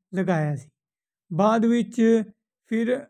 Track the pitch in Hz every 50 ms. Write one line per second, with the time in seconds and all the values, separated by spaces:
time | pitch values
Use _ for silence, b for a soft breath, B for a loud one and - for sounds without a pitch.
0 | _ _ - 180 185 180 180 160 151 147 147 139 - - _ _ _ _ _ _
1 | _ _ _ _ _ - 180 156 196 214 220 233 220 233 233 240 226 226 - -
2 | 226 226 226 226 214 220 - _ _ _ _ _ _ - 226 226 233 226 247 247
3 | - -